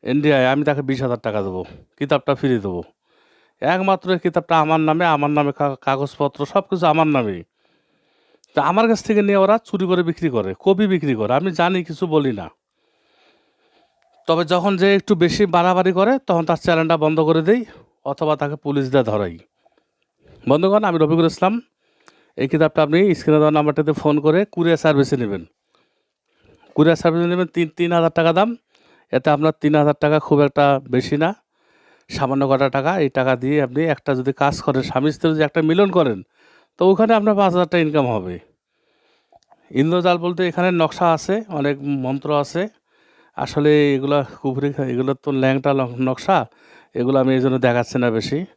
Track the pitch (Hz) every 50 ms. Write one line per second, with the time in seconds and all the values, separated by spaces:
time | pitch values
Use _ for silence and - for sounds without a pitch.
0 | - - 127 147 147 151 143 135 127 127 135 143 147 151 147 139 143 131 135 123
1 | 135 127 120 117 - 113 104 107 98 98 92 92 87 - - - - _ _ _
2 | 143 139 147 139 - - 143 - - 139 127 117 95 101 90 87 - _ _ _
3 | _ _ _ _ _ _ _ _ _ _ _ _ - 139 175 185 190 190 190 185
4 | - 175 185 170 - 180 160 175 165 - 170 160 151 156 160 160 156 156 156 165
5 | 180 170 156 143 143 147 147 151 147 143 143 - 147 143 135 - - - 135 135
6 | 143 139 - - 147 143 _ - 147 - - 202 190 _ 196 180 170 165 151 160
7 | 160 156 147 135 120 107 95 87 85 _ _ _ _ _ _ _ _ _ _ _
8 | _ _ _ _ _ _ _ _ _ _ _ 151 139 147 175 202 226 226 226 202
9 | - - 220 208 202 202 202 196 190 196 214 226 _ - - 196 185 175 185 180
10 | 175 165 170 - 170 156 123 113 98 95 95 _ - 190 196 180 214 202 190 175
11 | 160 143 131 107 110 104 123 139 170 190 170 156 170 175 190 185 175 - 165 -
12 | 185 175 156 156 147 135 113 101 87 78 _ _ _ _ _ _ _ _ _ _
13 | _ _ _ _ _ _ _ _ _ _ _ _ _ _ _ _ _ _ _ _
14 | _ _ _ _ _ - 165 165 175 147 180 180 170 202 196 180 180 196 202 196
15 | - - 208 165 170 175 - - 208 185 165 180 175 185 185 180 180 190 180 180
16 | 196 220 262 269 _ - 185 170 165 156 170 160 - - 170 160 160 160 165 160
17 | 151 156 160 160 160 151 165 160 156 165 220 247 226 - - - - _ _ _
18 | _ 139 139 - 160 151 151 139 151 143 147 147 _ 143 143 143 135 131 127 139
19 | 123 107 107 107 101 90 82 82 - _ _ _ _ _ _ _ _ _ _ _
20 | _ _ _ _ _ _ - - - 117 135 151 170 190 196 214 214 196 170 160
21 | 160 151 160 165 165 165 165 - - 190 214 233 - _ _ _ _ _ _ _
22 | _ - _ _ _ _ _ - 123 135 - 156 160 151 - - 156 143 151 170
23 | 196 208 175 - - - 151 151 151 151 151 151 147 147 143 - 156 151 151 -
24 | - 151 147 151 143 151 156 175 208 - - - 170 170 165 - - 160 151 139
25 | 139 131 147 131 120 104 101 92 82 _ _ _ _ _ _ _ _ _ _ _
26 | _ _ _ _ _ _ _ _ _ _ _ _ _ _ _ - 151 160 165 156
27 | - 170 160 170 170 175 175 180 185 165 _ 170 170 156 _ - 175 170 175 170
28 | 165 165 - - 160 165 160 175 202 226 233 240 _ _ _ _ _ _ _ _
29 | _ _ - 127 127 156 147 143 151 160 156 _ - 147 151 151 147 147 147 _
30 | - 147 151 151 - - 151 143 143 143 - - 143 143 139 135 135 123 123 127
31 | 131 - 147 143 156 175 208 _ _ _ _ _ _ _ _ _ _ _ _ _
32 | _ _ - - 135 127 135 135 139 135 135 131 139 135 127 139 135 156 185 190
33 | 156 135 _ 139 127 131 131 123 127 135 147 151 139 123 123 143 160 165 143 -
34 | _ - 139 127 127 135 135 - 143 143 143 - - - 131 135 127 - - 131
35 | 135 151 151 - - 165 160 156 156 147 _ 165 156 156 165 180 208 196 180 180
36 | 160 135 110 95 92 _ _ _ _ _ _ _ _ _ _ _ 175 185 190 -
37 | 220 220 226 214 202 214 208 196 202 190 175 180 180 160 - 175 165 151 147 151
38 | 135 123 117 107 90 92 90 87 _ _ _ _ _ _ _ _ _ _ _ _
39 | _ _ _ _ _ _ _ _ _ _ _ _ _ _ - 123 139 160 170 180
40 | 170 185 175 175 165 175 180 165 185 175 156 175 180 185 180 170 160 151 - -
41 | 180 170 165 156 - - 190 214 226 214 170 151 143 143 143 139 139 143 143 139
42 | 127 127 135 139 - 143 147 147 143 135 - 170 190 220 _ _ _ _ _ _
43 | _ _ _ _ _ _ _ - 135 127 - 147 147 151 151 151 147 143 139 135
44 | 135 143 143 147 135 - - - - 139 131 135 135 143 139 135 139 131 123 120
45 | 131 135 139 - _ 147 139 135 131 131 131 135 131 143 139 139 131 120 120 120
46 | 131 127 131 - - - 196 165 120 - _ _ _ _ - - _ _ _ -
47 | 123 123 135 135 131 131 131 131 127 135 127 131 120 127 120 120 120 - - 131
48 | 123 120 110 113 110 - - 147 185 - _